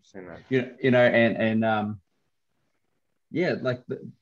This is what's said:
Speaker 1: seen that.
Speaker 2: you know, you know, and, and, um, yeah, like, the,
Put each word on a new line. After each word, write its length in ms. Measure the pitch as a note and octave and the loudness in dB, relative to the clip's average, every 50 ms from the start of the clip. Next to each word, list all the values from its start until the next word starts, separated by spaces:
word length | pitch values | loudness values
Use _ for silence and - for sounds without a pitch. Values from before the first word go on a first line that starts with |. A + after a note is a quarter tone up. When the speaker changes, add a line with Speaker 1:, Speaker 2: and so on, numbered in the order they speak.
| _ | _
Speaker 1:
seen 220 | _ - G2 F#2 | _ -20 -18 -18
that. 140 | F2 E2 - - - | -18 -18 -16 -8 -2
Speaker 2:
you 140 | C3 C3 A#2+ | -2 -2 -2
know, 80 | - - - | -4 -6 -2
you 100 | - C3 | 0 2
know, 140 | B2 B2 B2 | 4 6 6
and, 320 | A#2+ - A#2 A#2 A2+ F#2+ | 6 6 4 4 2 2
and, 280 | - A2+ A2 A2 A2 A2+ | 0 0 0 0 0 0
um, 360 | A2+ A2 G#2+ G#2 G#2 G#2 G2+ _ _ _ _ _ _ _ _ _ _ _ _ _ _ _ _ _ _ _ _ _ _ _ _ _ _ | 0 0 -2 -2 -4 -8 -10 _ _ _ _ _ _ _ _ _ _ _ _ _ _ _ _ _ _ _ _ _ _ _ _ _ _
yeah, 260 | B2 C#3+ F3+ D#3+ A2+ F#2+ | -4 -2 -2 -2 -2 -2
like, 240 | A#2+ B2+ B2 - - | -4 -4 -4 -6 -8
the, 240 | - - - - - - _ | -10 -12 -12 -12 -16 -18 _